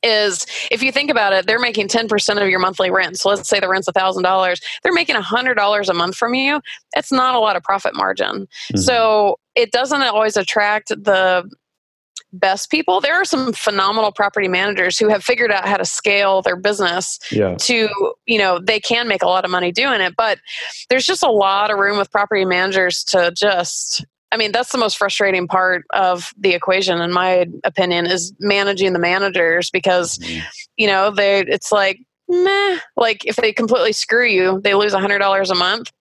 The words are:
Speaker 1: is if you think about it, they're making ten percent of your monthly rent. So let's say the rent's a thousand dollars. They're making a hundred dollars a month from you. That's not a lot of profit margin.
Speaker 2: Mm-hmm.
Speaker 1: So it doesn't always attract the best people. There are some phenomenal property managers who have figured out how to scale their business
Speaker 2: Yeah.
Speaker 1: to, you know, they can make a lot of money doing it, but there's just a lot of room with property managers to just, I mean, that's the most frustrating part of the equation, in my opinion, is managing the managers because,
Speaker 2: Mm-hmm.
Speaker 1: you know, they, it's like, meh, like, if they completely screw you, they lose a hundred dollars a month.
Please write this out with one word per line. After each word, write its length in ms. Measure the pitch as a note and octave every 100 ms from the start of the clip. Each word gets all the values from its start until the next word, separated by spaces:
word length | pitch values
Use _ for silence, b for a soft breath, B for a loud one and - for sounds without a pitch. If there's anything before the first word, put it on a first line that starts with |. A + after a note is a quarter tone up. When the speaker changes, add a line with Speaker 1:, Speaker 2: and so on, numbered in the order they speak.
Speaker 1:
is 440 | A#3+ G#3+ G#3 F3+ - B B
if 120 | A#3
you 100 | C4
think 180 | C4+ C#4+
about 220 | A#3 G3+
it, 140 | F#3+ F#3
they're 120 | A3+
making 300 | A#3+ G#3+ G3
ten 180 | A#3 A3+
percent 300 | G#3 - G#3
of 100 | G3
your 100 | F#3
monthly 320 | F#3 F#3 F#3
rent. 280 | F#3 F3+ -
So 100 | G3
let's 180 | G3+ -
say 100 | G3+
the 80 | F#3+
rent's 200 | F#3+ F#3
a 40 |
thousand 300 | F#3+ F#3+ F#3+
dollars. 380 | F3+ F#3+ F#3 F3+ B B
They're 100 | G4+
making 240 | F4 E4+ B3+
a 60 |
hundred 320 | F3+ A#3 B3+
dollars 340 | A#3 G3+ G#3 F#3+
a 60 |
month 220 | F3 F3 F#3
from 180 | A#3
you. 260 | B3+ C4+ D4 - B _
That's 160 | - -
not 220 | C4 B3+
a 40 | B3
lot 180 | G#3+ F#3
of 60 |
profit 320 | - G3 - -
margin. 500 | F#2+ F#2+ G2 G2+ G2
Speaker 2:
Mm-hmm. 320 | - - G#2
Speaker 1:
So 580 | F#2 A#3+ A3+ G#3+ G3+ - _
it 180 | - A#3
doesn't 300 | A#3+ C4 C#4+
always 340 | C4 G#3 A3 G#3+
attract 520 | F#3 A3 G#3 G#3+ G#3
the 580 | G#3+ G3+ F#3+ F#3 F3+ F#3 - _ _ _ _ _ - _
best 360 | F#3 G3 G3+ -
people. 300 | D#4 D#4+ F#4
There 140 | D4
are 100 | E4+
some 280 | F#4+ D4 B3+
phenomenal 580 | G#3+ - G3+ G3 G#3+ G#3+
property 380 | - G3+ G#3 F#3+
managers 500 | F3+ G3 G3 F3+ F3
who 100 | G#3+
have 140 | G#3+
figured 300 | - A#3 A#3
out 160 | G3+ F#3
how 80 | G3
to 80 |
scale 580 | F#3 - - G3+ G3 F#3+
their 140 | F#3+ F3+
business 640 | F#3+ G#3 F#3 F3 F#3+ - B
Speaker 2:
Yeah. 240 | - G2 F2
Speaker 1:
to, 280 | - A#3+ A3 G3+ F#3+ - -
you 120 | A3+
know, 200 | G3 F3
they 220 | F#3 G#3+
can 260 | - A#3 A#3+
make 160 | F#3+
a 60 | F3+
lot 160 | F#3
of 80 | F3+
money 180 | F3+ F3+
doing 300 | F3+ C4+ A#3+
it, 140 | F#3 F3+
but 220 | A3+ G3 - B B B B
there's 160 | - B3+
just 160 | C#4+
a 80 | D#4+
lot 400 | G#3+ G3 G3 G#3
of 80 | G#3
room 180 | G3 G#3
with 140 | G3
property 340 | G#3 G3+ G#3
managers 600 | F#3+ F3+ F#3+ F#3+ F3+ F3
to 260 | - F#3+ F3 F3
just, 680 | G#3 F#3 F3 - - - - _ _
I 40 | A3+
mean, 140 | G#3+
that's 220 | G#3+ B3
the 60 | C4
most 200 | A3 -
frustrating 480 | G3+ - G3+ F#3+ F3+
part 380 | F#3+ F#3 F3+ -
of 380 | - F#3 F3+ E3+ -
the 180 | G3
equation, 460 | F3 - F#3 F#3 E3+
in 120 | E3+
my 340 | F3+ F#3 F#3 F3 -
opinion, 440 | - - F3+ F3 F3
is 260 | F#3 F3 -
managing 540 | G3+ G3+ G3+ G3 F#3+
the 40 | F3+
managers 720 | F3 F#3 G3 F#3 E3 E3+ F3+
because, 480 | F#3+ F#3 F3+ E3+ -
Speaker 2:
Mm-hmm. 220 | E2+ D#2+ B B B -
Speaker 1:
you 120 | G#3+
know, 240 | F#3+ G3+
they, 300 | G3+ G3+ G3
it's 280 | F#3 F#3 -
like, 300 | G#3 G3 G3 B3+ _ -
meh, 500 | F4 F#4 G4 G4+ F4 - -
like, 280 | A#3 G#3 -
if 100 | A3
they 160 | A3+
completely 400 | G#3+ A3+ A#3 F3
screw 340 | G#3+ - A#3 B3
you, 340 | F#3+ F#3 F#3+
they 100 | G3+
lose 180 | G3 G#3
a 60 | G3
hundred 200 | G3 G3+
dollars 320 | G3 G3 F#3+
a 20 |
month. 380 | F3+ F3+ G#3+ A#3 _